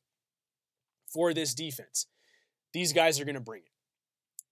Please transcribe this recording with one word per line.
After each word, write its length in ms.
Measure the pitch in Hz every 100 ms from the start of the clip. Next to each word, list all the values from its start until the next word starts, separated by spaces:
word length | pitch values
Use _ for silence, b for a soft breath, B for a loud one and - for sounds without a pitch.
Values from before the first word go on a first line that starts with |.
| _ _ _ _ _ _ _ _ _ _ -
for 220 | 156 170
this 200 | 160 151
defense, 520 | 123 160 127 104 - - _ _ _ _ _ _
these 200 | 165 175
guys 260 | 151 165 143
are 60 |
gonna 160 | 143 139
bring 220 | 117 107
it. 100 | 80 _ _ _ _ _ _ - -